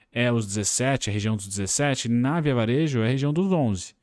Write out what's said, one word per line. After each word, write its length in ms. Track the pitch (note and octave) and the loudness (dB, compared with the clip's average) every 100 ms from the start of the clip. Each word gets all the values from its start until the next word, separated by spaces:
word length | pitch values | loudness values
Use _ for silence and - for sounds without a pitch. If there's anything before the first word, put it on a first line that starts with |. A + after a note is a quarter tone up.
| _ | _
é 180 | A#2+ A#2+ | 0 2
os 160 | A#2 G#2 | 2 0
dezessete, 640 | G#2 G2+ - B2+ C3+ - | -2 -2 0 0 0 -2
a 40 | |
região 220 | G#2 G#2+ A2 | -2 -2 -2
dos 120 | G2 | -4
dezessete, 580 | G2 G2 - C#3+ C3 A#2 | -6 -4 0 0 0 0
na 320 | A#2+ C3 E3+ | 0 2 0
Via 140 | D3 | 2
Varejo 460 | B2 A2 B2+ D#3+ B2+ | 2 2 2 2 0
é 60 | A2 | 0
a 40 | |
região 220 | C3+ C#3+ | 0 0
dos 180 | D#3 F#3+ | 0 2
onze 440 | F3+ B2 F#2+ - - | 2 2 0 -6 -18